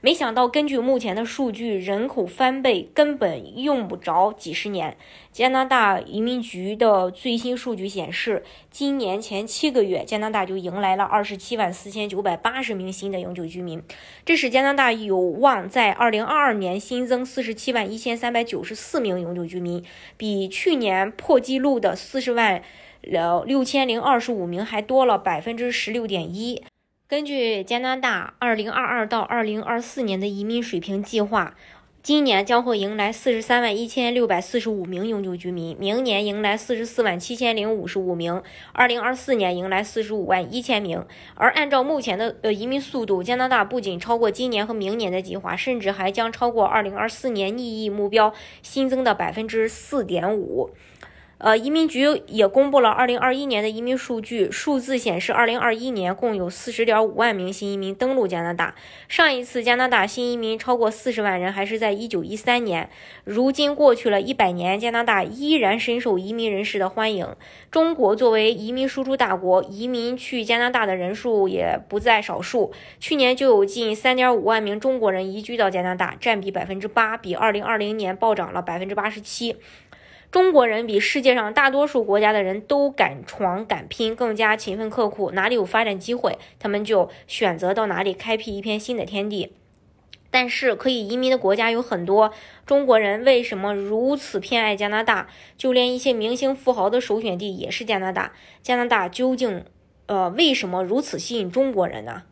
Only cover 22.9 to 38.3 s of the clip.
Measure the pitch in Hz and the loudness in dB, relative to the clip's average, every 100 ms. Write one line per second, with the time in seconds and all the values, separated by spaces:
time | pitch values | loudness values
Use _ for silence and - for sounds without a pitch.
22.9 | - - 175 170 175 - 269 254 285 262 | -20 -4 0 2 0 2 0 2 0 0
23.9 | 226 240 254 233 226 175 175 220 214 214 | 0 2 2 2 -4 -4 -4 -4 -6 0
24.9 | 262 254 202 196 165 - 233 247 240 - | 4 4 4 2 -2 -4 -6 -4 -4 -4
25.9 | 226 226 190 165 180 233 247 - _ _ | -4 -4 -4 -6 -6 -6 -8 -12 _ _
26.9 | _ _ 285 294 285 233 214 190 240 254 | _ _ -4 -2 -2 0 -2 -2 -2 -2
27.9 | 262 254 196 - - 247 220 214 254 254 | -2 -2 -2 -6 -4 -2 0 0 -2 0
28.9 | 247 214 233 202 240 214 214 - 233 240 | -2 0 -2 0 -2 -2 -4 -2 -4 -4
29.9 | - 233 190 202 196 208 233 233 170 170 | -4 -2 -2 -2 -4 -4 -4 -2 -6 -4
30.9 | 196 202 226 208 214 170 - - - _ | -6 -2 -2 0 0 -2 -6 -20 -20 _
31.9 | _ - 302 285 196 196 240 240 220 196 | _ 0 2 4 2 4 2 2 -2 -2
32.9 | 214 208 220 - 226 220 247 240 208 233 | -2 -2 -2 -2 -2 2 2 2 -2 -4
33.9 | 269 240 247 233 180 190 247 220 208 175 | -2 0 2 2 0 0 -4 -2 -4 -4
34.9 | 180 214 214 190 180 180 180 165 160 196 | -4 -4 -4 -4 -6 -6 -6 -6 -6 -2
35.9 | 220 254 202 208 202 208 214 - 233 226 | 0 0 0 0 -2 -2 -2 -2 -4 -4
36.9 | - 220 175 175 240 247 220 208 220 180 | 0 0 0 -6 -2 -2 0 -2 -4 -4
37.9 | 196 185 175 170 | -4 -2 -2 -2